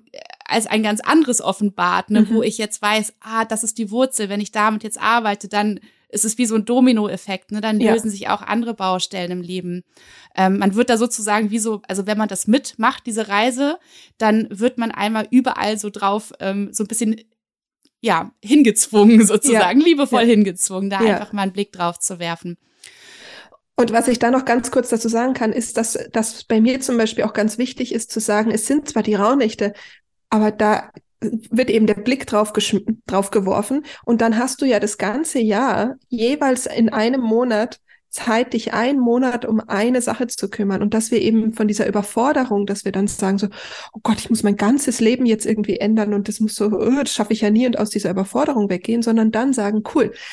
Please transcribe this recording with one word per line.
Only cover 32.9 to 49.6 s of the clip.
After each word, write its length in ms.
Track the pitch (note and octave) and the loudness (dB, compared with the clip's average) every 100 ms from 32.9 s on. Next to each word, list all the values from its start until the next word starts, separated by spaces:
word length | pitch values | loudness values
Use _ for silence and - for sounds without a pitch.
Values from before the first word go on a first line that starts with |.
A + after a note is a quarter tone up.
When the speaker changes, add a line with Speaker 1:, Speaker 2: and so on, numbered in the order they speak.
| A3 - | -6 -2
Speaker 2:
drauf 260 | F#3 G3 | -2 0
geworfen 540 | A3 F#3+ - G#3+ C#4 D4 - - | 0 0 -2 -2 -4 -6 -12 -2
und 160 | A#3 | 2
dann 160 | A3+ A3 | 2 2
hast 240 | B3+ - | -2 -2
du 40 | C4+ | 2
ja 140 | G#3 | 2
das 180 | G#3 - | 0 -4
ganze 420 | G3 A3+ D#4+ C4+ | -4 -4 -2 0
Jahr 560 | A3 G3+ C4 G3 G#3+ C4+ _ | 0 2 0 0 -2 -6 _
jeweils 560 | A#3+ A#3 D4 C#4 B3+ - | -2 -2 0 0 0 -2
in 240 | - A3+ | 0 0
einem 320 | B3 A3 C4 | 2 0 0
Monat 580 | A3+ A3 B3 G#3+ A#3+ - _ _ _ | 0 0 2 0 -2 -6 _ _ _
Zeit, 420 | - - A3 B3+ | -8 0 0 0
dich 220 | A3+ - | -2 -2
einen 260 | - A#3+ C#4+ | -2 0 2
Monat 460 | A#3+ A#3+ C4 A#3+ A#3 | 2 2 2 -2 -2
um 160 | A3 | -2
eine 400 | - G3 A3+ B3 | -2 -2 0 0
Sache 260 | A#3+ A3 A#3+ | -2 -4 -6
zu 220 | - G3 | -6 -8
kümmern 320 | - G3+ F#3+ | -4 -2 0
und 120 | G#3 | 0
dass 180 | A3 A3 | 0 0
wir 100 | A#3 | 0
eben 320 | - A3+ A3 | 2 2 0
von 160 | A3 G#3+ | 0 -2
dieser 180 | G#3 G#3 | 0 0
Überforderung, 800 | G3+ G3 - B3+ D4+ B3+ G3+ G3+ | -2 -2 0 0 2 0 0 -2
dass 180 | G3 | -4
wir 80 | G3+ | -4
dann 160 | F#3+ G3+ | -2 -2
sagen 300 | - F#3+ G3 | -2 -2 0
so, 100 | G3+ - - - - | -2 -6 -16 -16 -16
oh 60 | A3 | -8
Gott, 160 | - A3 | -4 -2
ich 100 | - | 0
muss 140 | A3 | 0
mein 140 | G#3 G3+ | 2 2
ganzes 420 | G#3 C4+ C4+ A3+ | 2 2 0 0
Leben 260 | A3+ B3 B3 | 0 2 2
jetzt 200 | A3 - | 0 0
irgendwie 320 | G#3+ G#3 - | -2 0 -2
ändern 360 | G#3 A3 G#3 | 0 0 0
und 140 | G#3 G#3 | -2 -4
das 140 | G#3+ | -2
muss 140 | G#3+ - | -4 0
so, 100 | G#3+ | -2
oh, 380 | G#3+ - C4+ | 0 2 2
das 100 | C#4 | 0
schaffe 180 | - G#3 | -2 -2
ich 80 | G#3+ | 0
ja 120 | G#3+ | 2
nie 160 | G#3+ B3 | 4 2
und 120 | A#3 | 0
aus 100 | G#3+ | -2
dieser 200 | G#3+ E3+ | -2 -2
Überforderung 600 | F#3 F#3+ B3 D#4 C4 G3+ | -2 -2 0 0 0 0
weggehen, 320 | F#3 G3+ A#3 | -2 -2 -2
sondern 300 | A#3 A3+ A3 | 0 2 2
dann 220 | A3 C4 | 2 0
sagen, 300 | B3+ | 0